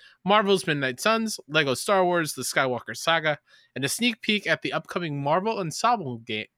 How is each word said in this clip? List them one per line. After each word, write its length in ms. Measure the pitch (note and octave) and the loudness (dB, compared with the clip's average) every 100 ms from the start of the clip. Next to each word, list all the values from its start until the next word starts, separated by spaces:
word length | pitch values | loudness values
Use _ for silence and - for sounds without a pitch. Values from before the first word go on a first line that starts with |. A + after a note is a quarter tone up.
| - _ F#3 | -20 _ 2
Marvel's 380 | G#3 G3 F#3+ F3 | 4 6 2 2
Midnight 340 | D3 C3 B2 | -2 -2 0
Suns, 400 | G#3+ A3+ A3 - - | 0 0 -2 -8 -2
Lego 260 | D#3 C#3 | 0 2
Star 300 | B2 - G3 | 0 2 2
Wars, 300 | F3+ F3 D3+ | 4 2 -2
The 80 | C3 | -4
Skywalker 540 | A#2+ - C3 A#2+ - A#2 | -2 0 0 -2 -8 -6
Saga, 420 | - E3 D#3 C#3+ _ _ _ | 0 0 0 -4 _ _ _
and 100 | - | -6
a 40 | C3+ | -4
sneak 320 | - A#3+ G#3+ | 0 0 0
peek 260 | - G#3+ - | -2 0 0
at 160 | D#3 | -2
the 100 | C3+ | -2
upcoming 480 | D3+ - F#3 E3+ C#3+ | -6 -6 -6 -4 -4
Marvel 360 | C#3 F3 A3 A3 | 0 0 0 -4
Ensemble 600 | E3 - A3+ A#3 C#3 A#2 | -6 -2 0 0 -4 -10
ga-, 300 | A#2 G#2+ - | -6 -8 -8